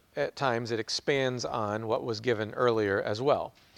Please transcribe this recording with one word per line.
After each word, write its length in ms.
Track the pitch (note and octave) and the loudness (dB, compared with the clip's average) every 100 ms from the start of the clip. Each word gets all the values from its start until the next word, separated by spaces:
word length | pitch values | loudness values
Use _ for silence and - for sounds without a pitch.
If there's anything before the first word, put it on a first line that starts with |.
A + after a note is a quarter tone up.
| _ - | _ -4
at 180 | C#3+ - | -4 -2
times 360 | C#3 A#2 A#2+ | 0 0 -2
it 80 | A2+ | -4
expands 640 | A2 - - C#3+ C3 B2+ - | -4 -4 0 2 2 0 -4
on 420 | B2 G#2 G#2+ A2+ | -2 -2 -2 -2
what 160 | A#2 | -2
was 160 | C3 G#2+ | -2 -4
given 340 | A#2 A2 G#2+ | 0 0 0
earlier 480 | A#2+ B2 A2+ G#2 G2 | 0 2 4 2 2
as 200 | - G#2+ | 0 0
well. 320 | C3+ A2+ D#2+ - _ | 2 2 0 -10 _